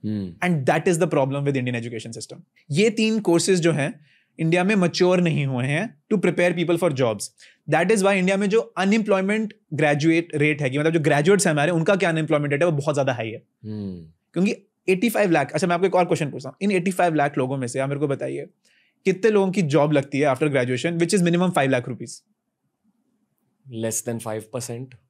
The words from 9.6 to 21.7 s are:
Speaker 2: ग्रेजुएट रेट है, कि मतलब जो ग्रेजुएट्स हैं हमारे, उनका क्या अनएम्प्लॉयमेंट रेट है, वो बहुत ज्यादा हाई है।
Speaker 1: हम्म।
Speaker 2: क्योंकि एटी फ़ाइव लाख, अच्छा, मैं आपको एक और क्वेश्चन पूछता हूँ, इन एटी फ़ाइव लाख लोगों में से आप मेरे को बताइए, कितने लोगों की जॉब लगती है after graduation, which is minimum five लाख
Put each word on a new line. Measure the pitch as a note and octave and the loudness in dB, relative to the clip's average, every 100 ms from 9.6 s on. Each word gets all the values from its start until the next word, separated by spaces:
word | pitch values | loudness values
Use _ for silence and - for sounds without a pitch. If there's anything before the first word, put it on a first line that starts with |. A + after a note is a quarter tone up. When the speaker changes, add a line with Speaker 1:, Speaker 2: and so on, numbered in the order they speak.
| _ | _
Speaker 2:
ग्रेजुएट | C#3+ D3+ D3 D#3+ E3 E3 | 0 2 2 2 2 -2
रेट | D#3 D3+ D3 | 0 0 0
है, | C#3+ | -2
कि | C3+ | 0
मतलब | D3+ | 0
जो | E3 | 0
ग्रेजुएट्स | D3+ D3 D3+ G3+ F3+ | 2 2 4 2 2
हैं | |
हमारे, | D3 D3+ | 2 0
उनका | E3+ D#3+ G3 | 0 0 2
क्या | F3+ | 2
अनएम्प्लॉयमेंट | D#3+ D#3 D3+ D3 | 0 0 0 0
रेट | C#3+ | 0
है, | E3+ | 0
वो | D3 | 0
बहुत | C#3+ | -2
ज्यादा | C#3+ C3+ | 0 -2
हाई | A#2+ A2+ | -2 -6
है। | A2 _ _ | -10 _ _
Speaker 1:
हम्म। | G#2+ G#2+ G2+ F2+ D#2+ _ _ | -12 -10 -10 -12 -16 _ _
Speaker 2:
क्योंकि | - G3 - _ _ - | -2 -2 -2 _ _ -2
एटी | F#3 A#3 | 0 0
फ़ाइव | A3+ G#3 | 0 2
लाख, | D#3+ C#3 | 2 2
अच्छा, | D#3 F3+ | -2 0
मैं | |
आपको | F3 F#3 | 0 2
एक | |
और | F3+ | 2
क्वेश्चन | F3 D#3+ D3 | 2 0 -2
पूछता | A#2+ C3+ | -8 -14
हूँ, | - | -6
इन | G3 | -2
एटी | F#3 F3 | 0 -2
फ़ाइव | F#3 F3+ | 0 0
लाख | D3+ C#3+ D3 | 2 0 0
लोगों | C3 C3+ | -4 -2
में | A#2+ | -4
से | C3 | -4
आप | C3+ | -4
मेरे | C#3 | -4
को | D3 | -4
बताइए, | C3 C3+ C#3 C#3+ _ _ _ _ _ | -4 -6 -8 -12 _ _ _ _ _
कितने | - F#3 A3 | -2 2 2
लोगों | G#3 F#3+ | 4 2
की | F#3 | 0
जॉब | D#3+ D3+ D3 | 2 2 4
लगती | D3+ C3+ C3+ | 2 0 0
है | D3 | 0
after | - D3+ | 2 0
graduation, | C#3 B2 B2+ E3 E3+ | 0 0 -2 -4 -2
which | E3+ | 0
is | G#3 | 2
minimum | F3 F3 F3+ | 2 2 2
five | F3 | 2
लाख | C3+ | 2